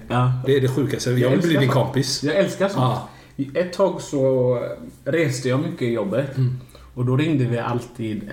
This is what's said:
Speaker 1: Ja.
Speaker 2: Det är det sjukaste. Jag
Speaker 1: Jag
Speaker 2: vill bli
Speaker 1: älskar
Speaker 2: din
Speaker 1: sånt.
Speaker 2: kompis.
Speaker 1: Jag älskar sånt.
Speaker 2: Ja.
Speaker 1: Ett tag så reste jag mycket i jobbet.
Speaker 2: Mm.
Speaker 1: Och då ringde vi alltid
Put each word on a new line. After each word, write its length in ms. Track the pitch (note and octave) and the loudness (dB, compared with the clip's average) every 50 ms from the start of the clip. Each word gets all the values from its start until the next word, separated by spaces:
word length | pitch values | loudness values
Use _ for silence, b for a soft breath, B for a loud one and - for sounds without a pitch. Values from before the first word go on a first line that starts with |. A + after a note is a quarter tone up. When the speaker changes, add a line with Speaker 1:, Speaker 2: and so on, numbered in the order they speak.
| - - | -6 -4
Speaker 1:
Ja. 240 | B2 B2 B2+ B2+ B2+ - - | 0 2 2 2 2 0 2
Speaker 2:
Det 120 | C3+ C3+ C#3+ | 2 2 2
är 40 | |
det 60 | C3 B2+ | 2 2
sjukaste. 420 | B2+ D3+ C3+ - - A2 - B2 | 0 0 0 0 -2 -2 -2 0
Jag 100 | B2 B2 | 2 2
Speaker 1:
Jag 100 | A#2+ B2+ | 4 4
Speaker 2:
vill 100 | C3 F#3+ | 4 4
bli 80 | E3+ E3+ | 4 2
Speaker 1:
älskar 140 | D#3+ C#3+ | 2 4
Speaker 2:
din 100 | C#3 B2 | 2 4
Speaker 1:
sånt. 140 | B2+ C3+ A2 | 4 2 2
Speaker 2:
kompis. 380 | - - - C#3 - - - - | 2 0 -2 -2 0 -2 -2 -2
Speaker 1:
Jag 120 | D3 D#3+ | 0 2
älskar 340 | G3 F#3+ - - - F#3 G3 | 2 2 0 0 -2 -2 -2
sånt. 260 | G3+ C3 B2+ B2+ A2 - - B B B B B B | 0 0 0 0 0 -2 -6 B B B B B B
Speaker 2:
Ja. 140 | B C3+ C3 - E3 | B -6 -4 -2 -2
Speaker 1:
Ett 140 | F3+ F3+ - | -2 -2 0
tag 280 | - G3 F3+ - D3+ | 0 0 0 0 -2
så 560 | C3 - - C#3 C3 C3+ C3 B2+ B2 B2 B2 A#2+ - - - - - - - - - | -8 -4 -2 2 2 4 4 4 2 2 2 0 -2 -6 -8 -10 -12 -16 -18 -10 -6
reste 440 | C3+ C#3+ E3 E3 C#3 B2+ - - B2+ | -2 0 0 2 0 0 -2 -2 0
jag 100 | B2 C3+ | 0 0
mycket 220 | D#3 E3+ - - | 0 -2 -4 -2
i 100 | C3 A#2+ A#2 | -2 -2 0
jobbet. 440 | A2+ G#2 G2 - - D#2 - - C3 | 0 -2 0 0 -2 -2 -2 0 0
Speaker 2:
Mm. 200 | C3 B2 B2+ - B B B B B B B | 0 0 0 -2 B B B B B B B
Speaker 1:
Och 120 | B2 B2+ | -4 0
då 120 | B2 B2+ C3 | 0 2 2
ringde 280 | D3+ E3 D#3+ C3+ B2+ | 2 2 2 2 2
vi 140 | A#2+ A#2+ A#2 | 0 0 -2
alltid 680 | A#2 A#2 A#2+ A#2+ A#2 - - - A#2 A2 G#2+ G2 G2+ G#2 | -2 -2 -2 -4 -4 -6 -10 -8 -6 -6 -6 -6 -8 -8